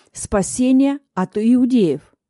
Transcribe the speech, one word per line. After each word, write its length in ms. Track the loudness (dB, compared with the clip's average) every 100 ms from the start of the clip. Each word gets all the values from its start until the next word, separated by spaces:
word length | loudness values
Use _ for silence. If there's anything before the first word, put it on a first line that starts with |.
| _
спасение 880 | -16 -4 -4 -2 -2 2 2 2 -2 _
от 240 | -8 -6 -2
иудеев". 640 | 2 2 2 2 0 -2 _ _